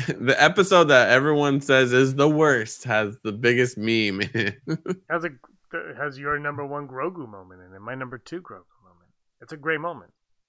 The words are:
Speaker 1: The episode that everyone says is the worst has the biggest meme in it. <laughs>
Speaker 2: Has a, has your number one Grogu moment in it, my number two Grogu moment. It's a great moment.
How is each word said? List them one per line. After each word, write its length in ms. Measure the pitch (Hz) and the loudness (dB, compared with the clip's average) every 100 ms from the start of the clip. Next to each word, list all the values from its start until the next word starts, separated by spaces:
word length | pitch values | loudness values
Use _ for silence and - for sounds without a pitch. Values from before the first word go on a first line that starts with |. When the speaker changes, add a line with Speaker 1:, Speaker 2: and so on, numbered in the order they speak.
| 131 - | -6 -4
Speaker 1:
The 160 | 120 131 | 0 4
episode 460 | 151 196 185 185 | 4 4 4 4
that 260 | 160 131 107 | 6 6 6
everyone 500 | 127 147 147 143 139 | 4 4 2 2 0
says 320 | 139 131 127 | 2 2 4
is 220 | 127 135 | 4 2
the 120 | 131 147 | 4 2
worst 580 | 151 156 127 110 - | 4 4 2 -2 -10
has 340 | 123 107 104 104 | -2 -2 -2 -6
the 100 | 110 | -10
biggest 440 | 104 117 123 123 113 | -2 0 2 0 -2
meme 460 | 110 113 104 98 | -2 0 0 -2
in 80 | 104 | -4
it. 220 | 113 104 - - | -4 -4 -6 -8
<laughs> 120 | 160 - 185 - | -8 -8 -12 -6
Speaker 2:
Has 160 | 165 165 | -8 -8
a, 20 | 131 _ _ _ 165 170 120 | -12 _ _ _ -14 -12 -10
has 200 | 147 131 | -10 -10
your 200 | 143 147 | -6 -6
number 260 | 147 147 | -6 -8
one 240 | 143 143 143 | -10 -10 -12
Grogu 400 | 127 156 180 123 | -8 -8 -8 -16
moment 320 | 101 92 92 92 | -16 -20 -20 -20
in 60 | |
it, 60 | 95 | -18
my 120 | 107 | -14
number 220 | 131 127 123 | -12 -12 -14
two 240 | - 170 | -16 -16
Grogu 240 | 175 98 _ _ | -16 -20 _ _
moment. 280 | 92 87 _ _ _ _ | _ _ _ _ _ _
It's 100 | 117 | -20
a 60 | 156 | -12
great 220 | 147 156 | -6 -6
moment. 340 | 165 147 87 _ _ _ | -6 -12 -18 _ _ _